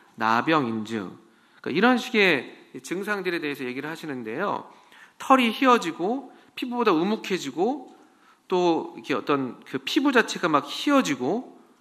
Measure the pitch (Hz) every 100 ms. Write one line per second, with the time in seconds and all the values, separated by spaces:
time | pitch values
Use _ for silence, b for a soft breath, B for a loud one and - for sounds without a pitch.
0 | B - 110 113 131 160 120 113 104 113
1 | 90 87 - b b b - 139 240 247
2 | - 220 190 139 - - - 135 - 175
3 | 208 202 180 170 147 139 123 127 147 165
4 | 160 131 110 127 196 123 - B B B
5 | B B - 262 233 214 269 233 175 147
6 | 180 269 - B B - 254 240 220 156
7 | 190 214 - 180 139 143 214 285 - B
8 | B B B B - 180 180 156 - -
9 | 113 127 - 143 127 - - 131 - 311
10 | 285 247 202 196 175 147 - - 294 277
11 | 175 131 127 220 - - _ _